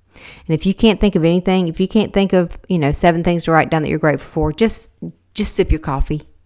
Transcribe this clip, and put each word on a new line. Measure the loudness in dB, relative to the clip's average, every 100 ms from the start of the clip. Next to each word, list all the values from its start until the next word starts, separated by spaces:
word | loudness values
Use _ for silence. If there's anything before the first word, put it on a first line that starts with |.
| _
And | -20 -20 -16 -4
if | -2
you | -2
can't | 2 2 4
think | 2
of | 2
anything, | 2 2 0 0 0
if | -2
you | 0
can't | 0 0
think | 0 2
of, | 2 0 -6 -4
you | 0
know, | 0
seven | 2 2 2
things | 0 -2
to | 2
write | 2 2
down | 0
that | -2
you're | 0
grateful | 0 -2 -4
for, | -4 -4
just, | 0 -2 -2 -12 _ -16 -16 _
just | -8 -4
sip | -2 0
your | 0
coffee | 0 -4 -2 -4 -8 _